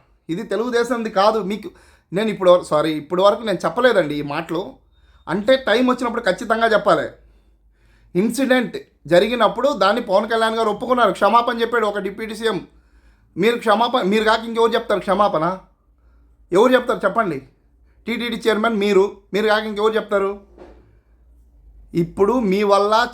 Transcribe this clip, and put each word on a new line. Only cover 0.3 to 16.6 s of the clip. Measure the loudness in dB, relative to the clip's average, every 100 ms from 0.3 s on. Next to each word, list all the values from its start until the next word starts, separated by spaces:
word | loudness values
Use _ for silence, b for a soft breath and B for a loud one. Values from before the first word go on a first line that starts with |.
| -10
తెలుగుదేశంది | -6 -6 -2 -2 -2 -4 -4
కాదు. | 2 2 2
మీకు | -4 -8 -10 b b b b
నేను | -4 -4
ఇప్పుడు, | 2 4 4
సారీ, | 4 -2 0
ఇప్పుడు | -4 -4 2
వరకు | 2 2
నేను | -2 -4 -2
చెప్పలేదండి | 0 2 2 0 -4
ఈ |
మాటలు. | -6 -8 -6 -8 -8 -14 _ _ _ _ -6
అంటే | -2 2 2 2
టైమ్ | 0 2
వచ్చినప్పుడు | 0 -4 -2
ఖచ్చితంగా | -2 -4 -2 0 2
చెప్పాలి. | 2 2 0 -2 -12 _ _ _ _ _ _ _ _ _ -4
ఇన్సిడెంట్ | -2 -2 0 0 -2 -8 -16 _ 2
జరిగినప్పుడు | 4 4 2 0 2 -2
దాన్ని | 2 2 0
పవన్ | 0 0 2
కళ్యాణ్ | 0 0 0
గారు | -2
ఒప్పుకున్నారు, | -2 -2 2 2
క్షమాపణ | 2 2 4 2 -2
చెప్పాడు | -2 0 -2
ఒక | -4
డిప్యూటీ | -8 -8 -10 -6
సీఎం. | -4 -4 -8 _ _ _ _ _ _ -2
మీరు | 0 0
క్షమాపణ, | 0 2 2 0
మీరు | 0 2
కాక | 2 0
ఇంకెవరు | -2 0 0
చెప్తారు | 0 -2 -2
క్షమాపణ? | 0 2 2 0 -2 -4 -12 _ _ _ _ _ _ _ _
ఎవరు | 2